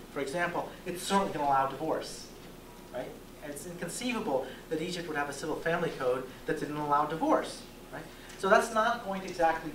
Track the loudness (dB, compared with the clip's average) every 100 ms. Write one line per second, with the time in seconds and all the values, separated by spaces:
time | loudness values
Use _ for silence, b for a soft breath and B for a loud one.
0 | -8 -4 -2 0 0 0 -4 B -8 -6
1 | 2 4 4 2 4 6 4 0 -2 -2
2 | -4 -10 -14 -16 -16 -16 -16 -16 -10 -8
3 | -8 -10 -16 -14 -10 -10 -10 -8 -6 -4
4 | -2 -2 2 0 B B -4 -2 -2 -4
5 | -4 -2 -2 -2 -4 -2 2 2 0 2
6 | 2 2 -2 B -2 -2 -2 -2 4 4
7 | 4 2 4 4 2 -8 -14 -16 -12 -12
8 | -12 B B -2 8 8 8 4 2 2
9 | -2 -4 -4 4 4 4 -2